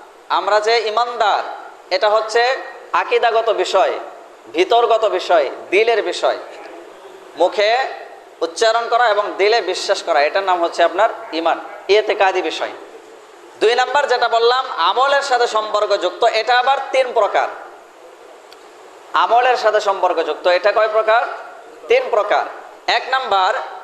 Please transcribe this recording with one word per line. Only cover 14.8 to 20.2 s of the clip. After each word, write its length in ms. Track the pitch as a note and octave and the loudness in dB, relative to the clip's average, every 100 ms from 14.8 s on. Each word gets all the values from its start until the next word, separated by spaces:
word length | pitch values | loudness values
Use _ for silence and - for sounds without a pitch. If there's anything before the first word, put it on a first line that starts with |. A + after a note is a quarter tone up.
| E3+ G#3+ C#4 C#4 | 0 2 2 2
সাথে 240 | C4+ B3 A#3+ | 2 0 0
সম্পর্কযুক্ত, 800 | A3 G#3+ G#3 G#3 G3 F3 - | 0 -2 -2 0 0 -2 0
এটা 340 | A#3 A3 A3+ B3 | 0 2 2 2
আবার 200 | B3 C#4 - | 2 0 0
তিন 200 | C4 B3+ | -2 0
প্রকার। 340 | A3+ G3 D3+ A#2 - - - - - - - - - - - - - - - - | 0 0 0 -2 -6 -16 -20 -20 -20 -20 -20 -20 -20 -20 -20 -20 -20 -20 -20 -4
আমলের 440 | E3 F3+ A#3 B3+ A#3 | 0 2 4 4 2
সাথে 240 | A3 G#3 | 2 2
সম্পর্কযুক্ত, 640 | G3+ F#3+ F#3 E3 | 0 0 0 0